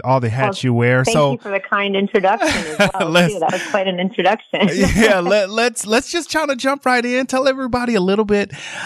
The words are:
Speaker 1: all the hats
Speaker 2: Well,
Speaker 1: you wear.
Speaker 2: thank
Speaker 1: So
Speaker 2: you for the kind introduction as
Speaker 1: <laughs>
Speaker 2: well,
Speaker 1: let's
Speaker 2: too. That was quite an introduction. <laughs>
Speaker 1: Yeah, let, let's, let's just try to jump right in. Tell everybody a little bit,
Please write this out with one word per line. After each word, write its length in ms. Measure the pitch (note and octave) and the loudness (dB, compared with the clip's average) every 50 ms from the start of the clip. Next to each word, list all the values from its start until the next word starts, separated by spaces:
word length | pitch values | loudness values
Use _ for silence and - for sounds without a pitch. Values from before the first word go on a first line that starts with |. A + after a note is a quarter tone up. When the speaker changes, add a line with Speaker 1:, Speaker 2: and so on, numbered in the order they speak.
| - | 0
Speaker 1:
all 160 | B2 C3 C3+ | 0 0 2
the 100 | A#2+ A2+ | 0 0
hats 280 | A2 C3+ C3 G2+ F#2+ | -2 0 0 -2 -2
Speaker 2:
Well, 100 | - - B2+ | -2 0 0
Speaker 1:
you 40 | A#2+ | 2
wear. 280 | A#2 A#2+ A#2+ B2+ B2+ C3 | 2 4 4 4 2 2
Speaker 2:
thank 100 | - - | 2 2
Speaker 1:
So 160 | D#3 D3 C#3 | 2 2 2
Speaker 2:
you 60 | B2+ A#2 | 0 -4
for 100 | - G#2 | -4 -4
the 100 | G2 G3 | -4 -4
kind 360 | - - A3 G3+ G3+ G3 G3 | -4 -2 -2 -2 0 0 0
introduction 540 | G3 G3+ G3 - G#3 F#3 F#3+ G#3+ - E4 D#4 - - E3+ D#3 D#3 - | 0 0 0 2 2 2 2 2 2 0 0 -2 -2 -4 -4 0 0
as 120 | G#3 F#3 - | 0 2 0
Speaker 1:
<laughs> 60 | F#3+ | 0
Speaker 2:
well, 100 | F#3 E3 | -2 0
Speaker 1:
let's 240 | D#3+ F3 F3 D#3+ C#3 | 2 2 2 2 0
Speaker 2:
too. 60 | F3 | -2
That 120 | D#3+ - | -2 -2
was 140 | F#3 F#3 - - | -2 -4 -4 -2
quite 160 | - G3+ F#3+ | -2 -2 0
an 120 | F#3+ F3+ F3 | -2 -2 -2
introduction. 680 | F#3 F#3+ - - - F#3 A3 - - _ - D#3 G3+ F3 D#3+ | -4 -4 -2 0 2 2 0 0 -4 _ -2 0 0 0 2
<laughs> 220 | F#3+ F#3+ - - | 2 0 2 4
Speaker 1:
Yeah, 260 | F#3+ A3+ A3 G3 F#3 | 4 4 4 4 2
let, 280 | F3 F3 G3+ G#3+ F#3+ F#3+ | 2 2 2 2 2 0
let's, 380 | G#3+ A3+ A#3 B3 A3+ - - | 0 0 -2 -2 -2 -4 -4
let's 240 | G3+ A3 B3+ C4+ - | -2 0 0 0 -2
just 180 | - E4+ D4 - | -4 -6 -6 -4
try 160 | - D#4 D#4 | -2 -2 -2
to 100 | D4 C4+ | -2 -2
jump 300 | A#3 - C4+ C#4 C#4 - | -2 -2 -2 -2 -2 0
right 180 | B3+ B3+ B3 A#3 | 0 0 0 0
in. 220 | B3 B3 B3+ C4+ | 0 -2 -2 -2
Tell 220 | - C4 B3 C4+ | -2 -2 0 0
everybody 480 | C4+ C4 C4+ C4 B3 A3+ B3 B3 A#3+ A3+ | 0 0 -2 -2 -4 -4 -2 -2 0 0
a 60 | G3 | 0
little 240 | F3+ F#3+ G3 G#3+ G#3+ | 2 2 2 0 0
bit, 260 | G3+ G#3 G3+ G3 - - - - - - - - | 2 0 0 0 -2 -8 -14 -14 -14 -12 -12 -12